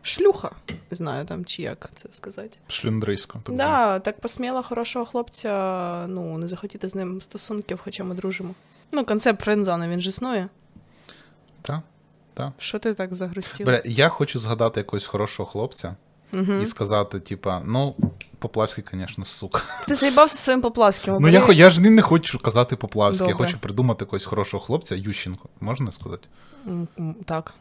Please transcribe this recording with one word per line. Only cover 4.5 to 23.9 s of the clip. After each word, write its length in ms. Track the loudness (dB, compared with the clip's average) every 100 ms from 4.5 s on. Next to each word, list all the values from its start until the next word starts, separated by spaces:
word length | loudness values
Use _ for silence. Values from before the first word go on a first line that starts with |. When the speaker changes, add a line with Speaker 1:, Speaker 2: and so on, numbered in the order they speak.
| -6
Speaker 1:
хорошого 440 | -6 -6 -6 -6 -4
хлопця, 1000 | -6 -6 -8 -4 -2 -2 -4 -6 -6 -8
ну, 300 | -8 -6 -6
не 100 | -8
захотіти 420 | -8 -12 -10 -8
з 60 | -6
ним 260 | -8 -8
стосунків, 580 | -12 -14 -8 -8 -6 -10
хоча 200 | -10 -10
ми 120 | -8 -6
дружимо. 340 | -6 -6 -10 -14 _ _ _
Ну, 140 | -4 -2
концепт 360 | 2 2 0
френдзони, 460 | 0 0 2 -2 -2
він 140 | -4
ж 80 | -4
існує. 400 | -6 -4 -4 -6 _ _ -20 _ _ -20 -20 _ _ _ _
Speaker 2:
Та, 200 | -8 -8 -10 _ _ _ _
та. 200 | -10 -10 -8
Speaker 1:
Що 220 | -8 -4
ти 140 | -4
так 220 | -4 -6 -6
загрустів? 500 | -8 -8 -10 -4 0
Speaker 2:
Бля, 160 | 0 0
я 240 | 2 2
хочу 300 | 2 -4 -2
згадати 400 | -4 0 0 0
якогось 260 | -4 -6 -6
хорошого 440 | -4 -4 -6 -8
хлопця 460 | -6 -6 -8 -12 -14 _ _ _
Speaker 1:
Мгм. 300 | -4 0 0
Speaker 2:
і 40 | -2
сказати, 540 | -2 0 0 0 -6
типа, 420 | -8 -6 -4 -4 -2
ну, 300 | -2 -2 0 -2 -2 -20 -12
Поплавський, 440 | -6 -2 -2 -2 -10
конечно, 340 | -10 -10 -10 -10
сука. 360 | -8 -4 -4 -6 -12 -4
Speaker 1:
Ти 80 | 0
заїбався 420 | 4 6 6 4
своїм 240 | 0 2
Поплавським, 520 | 0 4 4 4 -2
Speaker 2:
Ну, 140 | 4 8
я 120 | 10
Speaker 1:
обери. 60 | 10
Speaker 2:
хо-, 80 |
я 160 | 12 10
ж 120 | 10
не, 80 | 8
не 120 | 8
хочу 380 | 8 4 2 -2
казати 360 | 2 4 2 0
Поплавський, 520 | -4 2 2 4 0
я 60 |
Speaker 1:
Добре. 140 | 2 -2
Speaker 2:
хочу 120 | -2
придумати 460 | -6 0 0